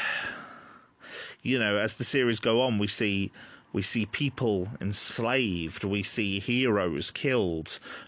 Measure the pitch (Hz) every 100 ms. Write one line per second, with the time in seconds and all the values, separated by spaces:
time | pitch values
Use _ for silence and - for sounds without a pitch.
0 | - - - - - - - - - _
1 | - - - - 117 127 104 101 110 -
2 | 117 143 123 110 120 113 131 107 104 -
3 | 107 98 98 - - - - 101 98 117
4 | 104 - 143 - 120 98 95 - 98 104
5 | - - 117 135 117 87 80 - 101 101
6 | 95 - 101 98 95 123 131 104 90 73
7 | - - 143 127 92 82 80 - - -